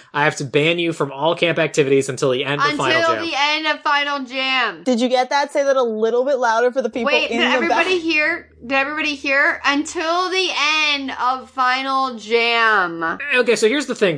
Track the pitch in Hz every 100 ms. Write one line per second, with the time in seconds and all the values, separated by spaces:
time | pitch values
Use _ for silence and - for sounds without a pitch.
0 | - 147 151 151 139 147 151 170 170 160
1 | 143 135 156 170 175 160 156 156 135 139
2 | 135 127 139 127 139 143 285 294 - 330
3 | 330 320 330 277 294 302 311 294 311 285
4 | 285 285 247 262 262 262 233 170 180 240
5 | 247 254 254 285 285 302 277 269 240 214
6 | 226 240 254 269 240 226 247 254 220 233
7 | 240 302 302 233 311 294 339 339 349 370
8 | 320 302 302 339 - - 233 269 269 302
9 | 302 285 285 277 302 - 262 285 302 339
10 | 320 349 370 370 370 254 285 311 302 285
11 | 269 - 247 262 233 - 254 254 269 269
12 | 269 233 208 233 233 233 226 214 175 170
13 | 165 185 285 262 240 220 220 277 262 247
14 | 196